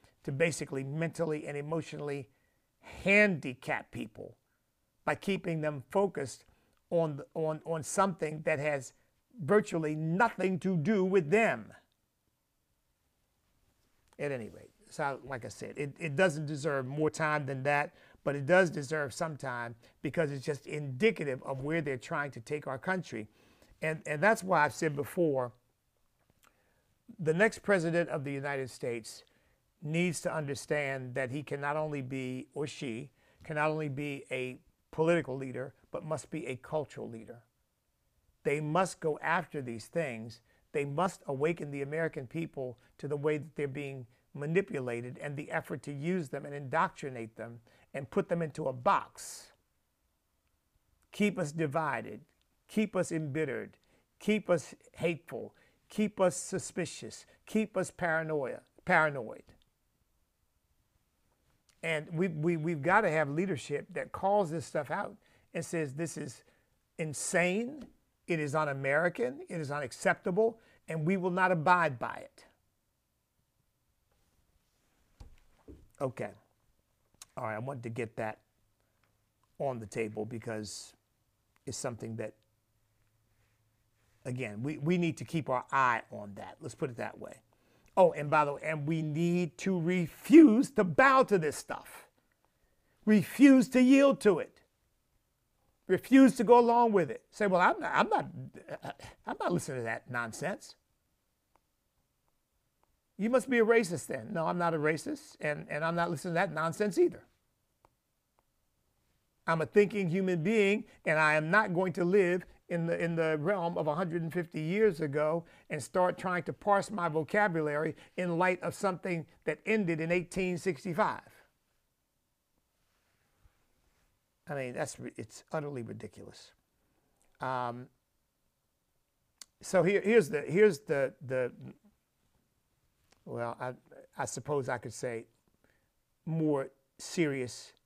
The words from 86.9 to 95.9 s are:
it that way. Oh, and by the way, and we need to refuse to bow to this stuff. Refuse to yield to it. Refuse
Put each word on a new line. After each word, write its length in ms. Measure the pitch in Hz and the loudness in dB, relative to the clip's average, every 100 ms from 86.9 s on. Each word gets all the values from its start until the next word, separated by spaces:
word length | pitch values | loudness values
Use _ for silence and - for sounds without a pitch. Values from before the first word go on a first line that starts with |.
it 60 | 113 | -6
that 220 | 110 - | -10 -10
way. 180 | - - _ _ _ _ _ - | -16 -18 _ _ _ _ _ 4
Oh, 160 | 175 | 6
and 160 | 147 147 | 4 2
by 160 | 156 | 4
the 100 | 147 | 4
way, 60 | 143 | 0
and 240 | 156 156 147 | -4 -2 0
we 140 | 160 | 0
need 560 | 156 151 170 175 175 - | 0 0 2 2 0 -2
to 220 | 196 185 | 0 0
refuse 920 | 165 185 165 - - 294 302 220 - | 2 0 0 -4 10 12 12 10 4
to 120 | - | 2
bow 380 | 185 151 269 262 | 2 6 8 8
to 140 | 262 202 | 6 4
this 180 | 151 - | 2 -4
stuff. 520 | - - - - - _ _ _ _ _ _ _ _ _ 208 | -8 -10 -12 -20 -20 _ _ _ _ _ _ _ _ _ 4
Refuse 640 | 214 - - 277 262 220 | 4 4 8 10 10 8
to 100 | 254 | 6
yield 400 | 254 269 277 269 | 8 8 8 6
to 180 | 214 160 | 4 4
it. 220 | - _ _ _ _ _ _ _ _ _ _ _ _ _ | 0 _ _ _ _ _ _ _ _ _ _ _ _ _
Refuse 500 | - | -2